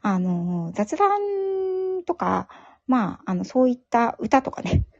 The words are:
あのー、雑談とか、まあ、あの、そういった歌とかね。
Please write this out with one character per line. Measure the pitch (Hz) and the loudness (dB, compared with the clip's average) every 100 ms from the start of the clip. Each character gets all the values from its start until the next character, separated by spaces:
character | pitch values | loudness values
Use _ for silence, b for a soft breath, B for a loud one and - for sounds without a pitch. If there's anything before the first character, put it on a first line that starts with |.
あ | 214 185 | 0 0
の | 180 175 175 175 165 | 0 -2 -2 -2 -4
ー、 | |
雑 | 185 214 311 | -4 -4 2
談 | 403 403 403 392 392 381 381 370 370 370 | 2 2 -2 -2 -2 -2 -2 -2 -2 -4
と | 349 | -4
か、 | 349 185 185 - B B B - | -2 0 0 -4 B B B 0
ま | 254 196 - | 0 0 -4
あ、 | - | -4
あ | |
の、 | 185 | -4
そ | 196 254 | 0 2
う | 254 | 2
い | |
っ | 247 | 0
た | _ 233 233 - | _ 0 0 -2
歌 | 214 269 | 2 2
と | - | 2
か | - | -8
ね。 | 180 170 - | 0 0 0